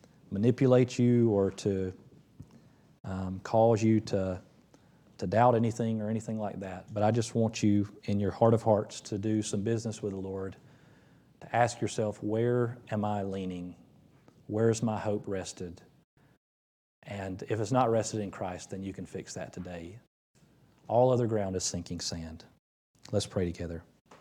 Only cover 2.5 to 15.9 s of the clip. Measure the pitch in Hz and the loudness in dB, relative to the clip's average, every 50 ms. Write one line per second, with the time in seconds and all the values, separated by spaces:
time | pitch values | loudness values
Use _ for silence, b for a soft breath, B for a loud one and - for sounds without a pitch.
2.5 | - b b b b b b b b b - 95 95 95 92 92 95 95 - - | -20 b b b b b b b b b -10 -8 -8 -6 -6 -6 -8 -8 -6 0
3.5 | - 113 110 117 117 101 113 110 110 107 110 - - 98 95 95 92 90 - _ | 4 6 6 6 6 6 4 4 4 2 0 -2 -2 -2 -2 -2 -4 -6 -10 _
4.5 | _ _ _ _ b b b b b b b b _ - - 90 92 110 117 123 | _ _ _ _ b b b b b b b b _ -8 -4 0 4 6 6 6
5.5 | 117 113 117 113 110 - 117 113 113 110 104 107 113 110 107 - 110 110 107 98 | 6 4 4 2 0 -2 -2 -2 -2 -2 -2 -2 -4 -4 -4 -6 -6 -6 -6 -6
6.5 | - 92 98 95 92 90 90 - 110 104 104 107 117 120 113 - - 120 113 110 | -6 -8 -10 -10 -10 -12 -12 -8 -2 0 2 2 4 2 0 0 0 0 0 0
7.5 | 113 - - 104 101 104 101 101 - - - - 101 101 104 95 - - 117 113 | 0 2 2 4 4 4 2 0 -6 -10 -6 -2 -2 0 0 0 2 4 6 6
8.5 | 113 110 - 113 107 101 110 - - - - - 110 98 104 110 110 107 104 - | 6 6 4 4 2 2 2 -2 -8 -14 -10 -8 -6 -4 -2 0 0 0 0 -2
9.5 | - 101 98 113 117 113 113 113 104 - - 104 98 95 92 95 95 95 95 98 | -4 -4 -2 0 -2 -2 -2 -6 -8 -6 -6 -6 -6 -6 -8 -8 -8 -8 -8 -10
10.5 | 92 - b b b b b b b b b b b b b b b b - - | -12 -14 b b b b b b b b b b b b b b b b -10 -2
11.5 | - 117 123 110 - - 113 101 - - 110 104 101 - - 104 107 113 117 120 | 2 4 4 2 2 -2 -6 -4 -2 -2 -2 -2 -2 -4 -4 -2 0 2 2 2
12.5 | 120 123 120 117 123 - - - 110 107 104 107 104 104 98 98 95 98 95 92 | 2 2 0 0 -2 -8 -10 -6 -4 -2 -2 0 -2 -2 -4 -4 -6 -6 -6 -6
13.5 | 90 90 87 90 87 - - _ _ _ _ _ b b b b b b b - | -8 -8 -10 -10 -12 -16 -20 _ _ _ _ _ b b b b b b b -4
14.5 | 107 107 113 117 113 113 120 113 110 101 - 107 104 101 95 101 98 95 90 - | 0 2 4 4 2 2 0 -2 -2 -2 -2 -2 -4 -4 -4 -6 -6 -6 -6 -8
15.5 | - - 92 87 87 - - _ | -10 -12 -12 -12 -14 -16 -20 _